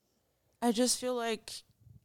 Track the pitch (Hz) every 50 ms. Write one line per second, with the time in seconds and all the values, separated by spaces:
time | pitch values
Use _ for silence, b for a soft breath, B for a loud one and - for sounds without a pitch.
0 | _ _ _ _ _ _ _ _ _ _ _ _ 233 240 214 220 254 240 - -
1 | 254 254 254 240 233 233 220 226 - - - - - _ _ _ _ - - -